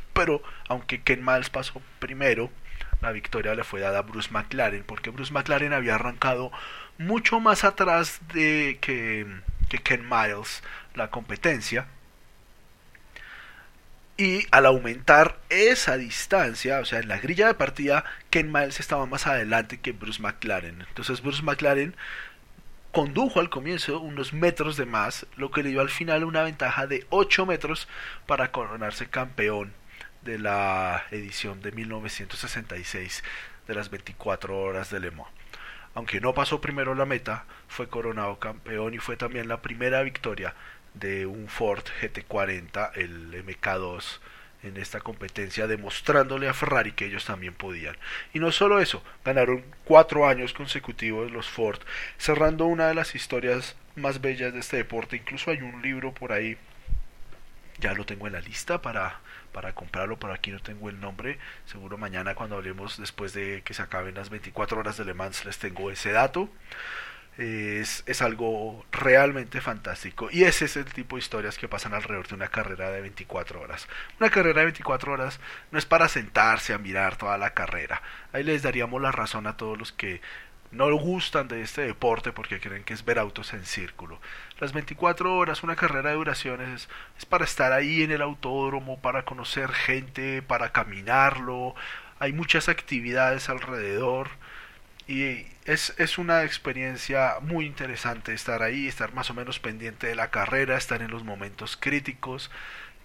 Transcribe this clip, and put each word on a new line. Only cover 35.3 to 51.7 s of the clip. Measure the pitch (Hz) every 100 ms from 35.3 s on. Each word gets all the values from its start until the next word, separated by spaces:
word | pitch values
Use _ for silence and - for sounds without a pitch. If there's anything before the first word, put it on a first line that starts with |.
| - - - - - -
Aunque | 120 107 98
no | 123
pasó | 131 139 147
primero | - 139 131 135
la | 139
meta, | 123 - 110 - - -
fue | - 123
coronado | 120 117 107 101 101
campeón | 110 110 113 107 110 117
y |
fue | - 117
también | 120 123 113
la | 113
primera | - 117 123 131
victoria | 135 - - 85 87 - - - - 104
de | 98 98 95
un | 107 104
Ford | - 113 - - -
G | 107
T | -
cuarenta, | - 104 98 92 82 101 104 101
el | 87 85 82
M | 90 92
K | 92 101 95
dos, | 92 87 - - - - - -
en | 101 95
esta | 98 -
competencia, | - - 101 - 98 110 110
demostrándole | 107 101 - - 147 135 135 135
a | 131
Ferrari | 139 135 107
que | - 101
ellos | 98 -
también | 95 90
podían. | 87 98 87 78 - - - -
Y | 156
no | 165
solo | - 202 202
eso, | 180 - - -
ganaron | - 135 123 127 - - -
cuatro | 156 160 147 143
años | 127 123
consecutivos | - 139 147 120 110 113 110 120
los | 117 -
Ford, | - 110